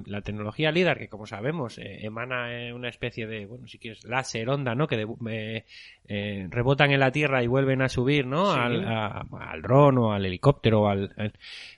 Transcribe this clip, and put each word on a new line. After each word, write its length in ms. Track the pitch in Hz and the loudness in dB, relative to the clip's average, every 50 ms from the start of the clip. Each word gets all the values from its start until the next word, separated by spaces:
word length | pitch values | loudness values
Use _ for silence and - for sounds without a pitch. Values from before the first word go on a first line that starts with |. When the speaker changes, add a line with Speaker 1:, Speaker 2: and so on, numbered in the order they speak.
| 107 | -6
Speaker 1:
la 160 | - 104 104 - | -8 -8 -8 -6
tecnología 500 | - 104 104 104 104 - - 156 156 151 | -6 -8 -6 -6 -8 -4 -2 0 0 2
lidar, 260 | 175 185 165 131 113 | 2 2 2 2 0
que 100 | 117 - | -4 -10
como 180 | - 101 107 | -14 -14 -12
sabemos, 520 | - 110 98 110 139 165 170 127 110 - - | -12 -10 -6 -6 -4 -4 -4 -6 -8 -8 -12
eh, 260 | 107 104 95 - - | -14 -14 -12 -10 -10
emana, 480 | 107 110 117 120 127 127 123 120 120 120 | -10 -8 -8 -8 -6 -6 -6 -6 -6 -8
eh, 200 | 120 120 120 120 | -8 -10 -10 -10
una 160 | 123 123 120 | -8 -8 -10
especie 380 | - - 127 120 - 120 113 | -8 -6 -8 -6 -6 -6 -8
de, 200 | 107 113 110 101 | -6 -8 -8 -10
bueno, 220 | 98 120 127 120 117 | -12 -14 -16 -18 -20
si 100 | - - | -20 -16
quieres, 260 | - 117 107 - - | -16 -16 -16 -14 -8
láser, 440 | 113 120 131 127 - - 113 113 123 | -4 -2 -2 -2 -2 -4 -4 -2 -2
onda, 260 | 139 143 139 127 - | -2 -2 -2 -2 0
¿no? 140 | 127 156 156 | 0 0 0
Que 80 | 139 | 0
de-, 100 | 110 107 107 117 - 117 110 | -2 -2 -4 -6 -8 -8 -6
eh, 340 | 113 110 107 110 113 113 - _ - - - - - _ _ - | -6 -6 -6 -6 -8 -8 -10 _ -18 -20 -20 -20 -20 _ _ -8
eh, 380 | 104 101 101 104 101 98 95 87 | -6 -4 -4 -4 -4 -6 -8 -4
rebotan 400 | 80 123 120 131 143 139 147 143 | -4 0 2 2 4 4 4 4
en 80 | 139 139 | 4 4
la 140 | 135 131 123 | 4 4 2
Tierra 320 | 151 151 139 135 131 120 | 2 2 2 2 2 2
y 20 | |
vuelven 360 | 117 127 135 139 135 131 131 131 | 2 2 2 4 2 2 2 0
a 60 | 131 | 0
subir, 380 | - 131 120 135 147 147 127 | 0 0 2 2 2 2 2
¿no? 280 | 127 139 160 196 202 170 | 0 0 0 2 2 2
Speaker 2:
Sí. 40 | 131 | 2
Speaker 1:
Al, 300 | 120 120 117 113 - 113 | 2 0 0 0 0 -2
a, 380 | 113 110 107 98 - 107 - - - - - - | -2 -2 -2 -4 -6 -8 -10 -10 -12 -12 -12 -10
al 140 | 85 80 80 | -10 -8 0
dron 360 | 98 123 143 147 139 131 127 | 4 6 8 8 8 8 6
o 140 | 117 110 104 | 4 4 2
al 120 | 101 98 | 2 0
helicóptero 560 | 95 90 - - 139 - - - 113 110 107 | -2 -2 2 4 4 4 4 4 4 6 6
o 80 | 104 104 | 6 4
al, 240 | 101 98 101 - - - | 4 2 0 -4 -4 -6
al, 160 | 107 104 - _ - - - - - - - | -6 -6 -6 _ -16 -18 -18 -18 -18 -20 -18